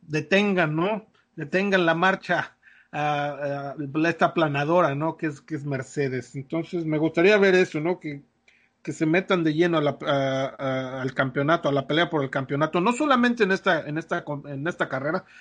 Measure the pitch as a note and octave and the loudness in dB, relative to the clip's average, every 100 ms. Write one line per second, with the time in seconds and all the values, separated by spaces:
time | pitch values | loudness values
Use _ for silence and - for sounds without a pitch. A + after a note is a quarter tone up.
0 | - D#3 - F#3+ G#3 F3+ D#3 D#3 F#3+ G#3+ | -6 -6 2 2 4 2 0 0 0 -2
1 | - _ _ - D3 F#3 G3+ F#3+ E3 E3 | -8 _ _ -14 -4 -2 2 2 2 2
2 | F#3 F#3 - E3 - _ _ _ _ D3+ | 2 0 -2 -2 -4 _ _ _ _ -4
3 | D3 C#3+ D3 C#3 C#3+ C#3+ C#3 C#3+ C#3 D#3 | -2 -2 -4 -6 -6 -6 -8 -10 -6 0
4 | E3 E3 E3+ F3 D#3 C#3+ D3 F3+ D#3 C#3 | 0 2 0 2 2 2 2 4 4 0
5 | D#3+ D#3+ D#3+ C#3+ - D3+ C#3+ C3+ C3+ D3 | -4 -4 -6 -6 -10 -8 -4 -6 -6 -4
6 | C#3 B2+ - C#3 - E3 E3 F3 D#3 D#3 | -2 -4 -8 -12 -6 -8 -6 -6 -2 0
7 | D#3+ E3+ F#3 G#3 G3 F#3 F3+ D#3 D#3+ F3+ | 0 4 6 6 6 6 4 0 -2 -4
8 | D#3 C#3+ - _ _ _ _ _ - C#3+ | -8 -12 -16 _ _ _ _ _ -12 -2
9 | D#3+ F3 F#3+ F#3 D#3+ D3+ F3 D#3+ D3 B2+ | 2 2 2 2 2 2 2 2 0 -2
10 | D3+ C#3 C3+ C3+ C3+ - C3+ C3 C3 C3 | -2 0 0 -2 -4 -4 -4 -4 -6 -6
11 | B2+ - C3 C#3+ C#3+ E3+ D3+ C#3 C3 D3+ | -4 -2 -2 0 0 2 2 0 0 0
12 | E3 D#3+ C3+ C#3 C3+ C#3+ D#3 F3 G3+ A#3+ | 0 0 -2 -4 -4 -2 0 0 0 0
13 | D4+ B3 A#3+ A#3+ F#3+ F#3+ G3 D#3+ C3+ D3+ | 2 2 2 2 0 2 0 0 -2 -8
14 | E3 E3+ D3+ C#3+ D3 C#3 D#3+ F3 E3+ C3+ | -6 -6 -6 -10 -10 -8 -8 -4 -4 -4
15 | C#3+ F3+ - - | -4 -4 -8 -20